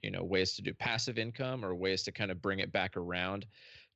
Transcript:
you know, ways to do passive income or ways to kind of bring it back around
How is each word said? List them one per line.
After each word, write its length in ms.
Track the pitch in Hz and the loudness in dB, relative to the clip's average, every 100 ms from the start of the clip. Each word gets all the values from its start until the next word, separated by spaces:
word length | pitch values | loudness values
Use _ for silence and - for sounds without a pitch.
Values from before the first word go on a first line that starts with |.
you 80 | 104 | -4
know, 120 | 92 | -2
ways 300 | 90 95 92 | 2 4 2
to 80 | - | 0
do 120 | 98 - | -6 -4
passive 420 | 123 113 127 113 | -2 0 0 0
income 480 | 113 117 127 127 98 | -2 -2 -2 -2 -2
or 80 | |
ways 300 | 90 95 95 | 2 2 2
to 80 | - | 0
kind 180 | - 101 | -2 -2
of 100 | 92 | 0
bring 200 | 101 95 | 0 0
it 120 | 82 | 2
back 260 | 98 92 92 | 2 0 -2
around 500 | 87 90 92 101 107 - - - - | -2 0 0 -2 -6 -16 -20 -20 -20